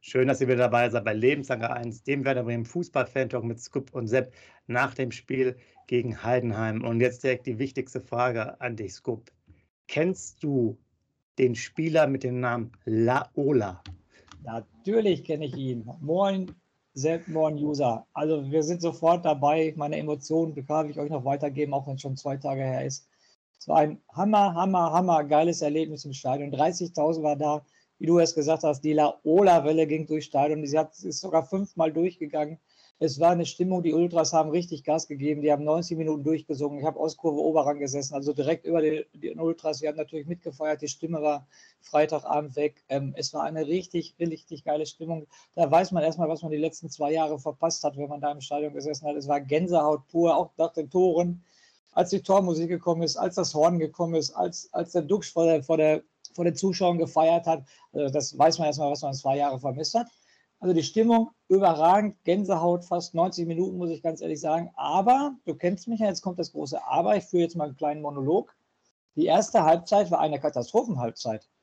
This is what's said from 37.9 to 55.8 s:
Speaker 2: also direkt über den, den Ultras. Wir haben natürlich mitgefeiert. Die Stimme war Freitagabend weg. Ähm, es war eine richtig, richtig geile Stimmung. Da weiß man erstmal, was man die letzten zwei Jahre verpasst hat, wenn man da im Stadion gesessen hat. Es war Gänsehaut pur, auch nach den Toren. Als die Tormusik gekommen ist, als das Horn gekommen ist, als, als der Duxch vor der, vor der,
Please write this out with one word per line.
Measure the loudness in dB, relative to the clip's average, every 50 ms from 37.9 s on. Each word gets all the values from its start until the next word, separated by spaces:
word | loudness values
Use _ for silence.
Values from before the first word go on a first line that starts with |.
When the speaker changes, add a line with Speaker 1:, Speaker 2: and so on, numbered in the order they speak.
| -4 -6 -6 -6 -8
Speaker 2:
also | -4 -4 -4 -2
direkt | -2 0 0 -2 -2 _
über | -2 0 2
den, | 2 2 0 -2 -6 _ _
den | -12 -10 -10 -8 -4
Ultras. | -4 -4 -4 -2 -4 -6 -4 -4 -4
Wir | -6
haben | -4
natürlich | -6 -8 -8 -8 -10 -8
mitgefeiert. | -8 -10 -8 _ -14 -10 -6 -4 -4 -4 -4
Die | -6
Stimme | -10 -8 _ -6 -6 -4 -2
war | 0 0 -2 -2 -6 _ _ _ -20 _ _ _
Freitagabend | _ -2 2 2 2 2 0 -4 -2 -2 -2 -2 -2 -4 -4
weg. | -2 -2 -2 _ _ _ _
Ähm, | -4 -4 -4 -4 -6
es | -6 -8 -6 -4
war | -4 -6
eine | -4 -4 -4 -2
richtig, | -2 -2 -4 -4 -4 -6 -6 -6 -6 _ _
richtig | -4 -4 -4 -8 _ _ -16 -10 _
geile | -4 -2 -2 -4
Stimmung. | -6 -8 _ -8 -8 -8 -8 -8 _ _ -20 _ _ _
Da | 0 2 4
weiß | 6 4 4 4
man | 0 2
erstmal, | 2 2 2 0 0
was | 0 0 -4
man | -4 -4
die | -2
letzten | -2 -2 -2 -4 -6 -14 -14
zwei | -6 -4 -2 0
Jahre | 2 2 0 0 -2
verpasst | -4 -6 -8 -4 _ -2 -2 -2 0 -4
hat, | -4 -4
wenn | -4 -8 -8
man | -8 -4
da | -4 -4
im | -4 -4
Stadion | -8 -6 -4 -4 -4 -4 -6
gesessen | -6 -6 -6 -6 -6 -6
hat. | -6 -6
Es | -6 -2
war | -2 -2 -2
Gänsehaut | 0 0 0 0 2 4 4 4 4 4 2 0 -2
pur, | _ 0 2 4 4 4
auch | 2 0 -2 _
nach | -2 -2 -2 _
den | -6 -6 0
Toren. | 2 4 4 4 4 2 2 0 -2 -6 _ _ _ _ _ _ _ _ _ _
Als | _ 0 2 2
die | 0 -2 2
Tormusik | 4 4 4 6 4 0 0 0 -2
gekommen | -2 -2 0 0 0 2 0
ist, | -2 0
als | -2 -2 -2 0
das | -2 -2 0 2
Horn | 4 4 4 4
gekommen | 4 0 -2 -2 -2 -2 0 0
ist, | 0 0 -2
als, | -2 -2 -4 -4 -4 -10 -16 _ -6
als | -6 -6 0 -2
der | -2 0
Duxch | 2 0 -2 -2 -4 0
vor | 2 4
der, | 4 4 2
vor | 2 0 2
der, | 4